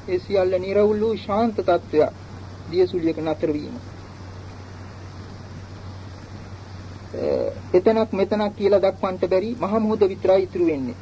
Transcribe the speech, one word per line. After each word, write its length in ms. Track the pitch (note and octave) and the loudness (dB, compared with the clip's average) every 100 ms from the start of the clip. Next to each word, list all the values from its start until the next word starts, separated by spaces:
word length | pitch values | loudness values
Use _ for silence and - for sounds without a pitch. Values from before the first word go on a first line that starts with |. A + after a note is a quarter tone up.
ඒ 140 | - F3+ | -2 -4
සියල්ල 340 | - G3 F#3 F#3 | 2 2 4 2
නිරවුල් 440 | F#3+ G3+ G#3 G#3+ | 2 4 4 4
වූ 160 | A3 G#3 | 2 0
ශාන්ත 400 | - G3+ A#3 G#3 | 0 2 2 2
තත්ත්වයක් 560 | F#3 F3 - D3+ D#3 - - - - - | 2 2 4 4 4 0 -16 -14 -14 -14
දියසුලියක 540 | - F3 F3+ F3+ E3 D#3 | -2 2 2 2 0 0
නතර 320 | D#3+ D#3 D#3+ | -2 0 0
වීම. 260 | D3+ - B2 - - - - - - - - - - - - - - - - - - - - - - G2 - - - - - - - - - - | 0 -4 -10 -12 -16 -16 -16 -14 -14 -14 -16 -16 -14 -14 -14 -14 -14 -14 -14 -14 -14 -14 -14 -12 -12 -14 -14 -14 -14 -14 -14 -14 -14 -14 -14 -10
අ, 160 | - - B1+ - - - | -4 0 0 0 -6 2
එතනක් 400 | F3+ F#3+ A3 A3 | 4 6 4 2
මෙතනක් 400 | F#3+ G3+ G#3 G#3 | 0 2 2 0
කියලා 260 | G3+ G3 G3 | 2 4 6
දක්වන්නට 420 | F#3+ F#3+ G3 F#3 | 4 2 -4 0
බැරි 260 | F3+ F#3 G#3+ A#3+ | 2 2 0 -4
මහ 160 | F#3 A3 | 0 2
මුහුද 260 | G#3+ G#3+ | 2 4
විතරයි 380 | G3 F#3+ - F#3+ | 2 4 4 4
ඉතුරු 240 | F3+ F#3 E3+ | 4 2 2
වෙන්නේ. 300 | C#3+ B2 - | 2 -4 -8